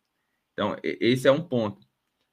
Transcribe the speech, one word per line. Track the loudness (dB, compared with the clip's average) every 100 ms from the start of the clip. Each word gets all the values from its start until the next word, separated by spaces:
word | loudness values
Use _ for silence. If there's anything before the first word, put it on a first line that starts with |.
| _ _ _ _ _
Então, | -6 -4 -4
e-, | -6 -2
esse | 0 2 4
é |
um | 2
ponto. | 0 -4 -4 -6 _ _ _ _ _